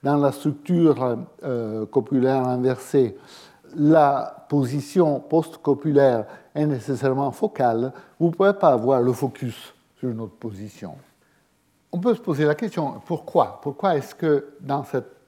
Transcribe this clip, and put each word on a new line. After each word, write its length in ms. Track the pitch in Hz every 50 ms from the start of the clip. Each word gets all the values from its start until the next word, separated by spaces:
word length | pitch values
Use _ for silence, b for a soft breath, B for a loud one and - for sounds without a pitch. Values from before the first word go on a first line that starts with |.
dans 140 | - 139 147
la 160 | 147 143 139
structure, 840 | 139 - - 151 143 - - - 180 170 170 156 139 120 131 123 120 - 180 - _ - -
euh, 420 | 147 127 117 113 107 107 110 107
copulaire 600 | 104 - 139 117 - 139 131 123 131 135 135 127
inversée, 720 | 127 123 123 127 131 127 123 - - - 143 131 110 95 B B B B B B B B B B - -
la 680 | 165 147 151 160 160 147 139 143 131 - - - - - _
position 720 | 147 147 135 117 135 147 135 - - 185 170 156 143 139
post-copulaire 1040 | - - - 165 165 - - - _ 147 143 139 147 160 143 139 139 135 123 113 107 B B B B B _
est 120 | 147 151
nécessairement 640 | 151 143 123 110 - 135 117 135 135 131 135 143 139
focale, 640 | - - - - - - 135 120 113 113 120 131 B B B B B B
vous 80 | 165
ne 60 | 170
pouvez 200 | 160 - 190 196
pas 180 | 202 202 - 160
avoir 300 | 135 117 110 127 135 127
le 120 | 120 123
focus 600 | 123 - 139 131 - - - 120 107 - - - - _ _ _ _
sur 140 | _ - 127
une 100 | 117 110
autre 160 | 113 101 -
position. 580 | _ - 117 101 95 104 104 - - - 87 - - - _ _ _ _ _ _ _ _ _ _ _ _ _ _ _ _ _
On 60 | - 180
peut 160 | 180 247 226
se 60 | -
poser 240 | - - 160 135 156
la 100 | 147 151
question, 400 | 151 240 208 - - 156 139 - - -
pourquoi ? 540 | - 131 135 - - - 175 120 104 - -
Pourquoi 340 | - 147 135 - - 196 170
est-ce 180 | 143 135 - -
que 400 | _ 170 160 147 139 139 - - -
dans 240 | - 139 139 139 131
cette 260 | - - 127 120 - - _ _